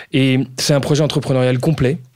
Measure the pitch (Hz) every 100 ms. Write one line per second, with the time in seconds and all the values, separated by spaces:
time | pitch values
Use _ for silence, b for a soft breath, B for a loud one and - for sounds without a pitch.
0 | B 139 135 131 131 - - 143 - 147
1 | 147 151 123 131 127 127 156 151 127 170
2 | -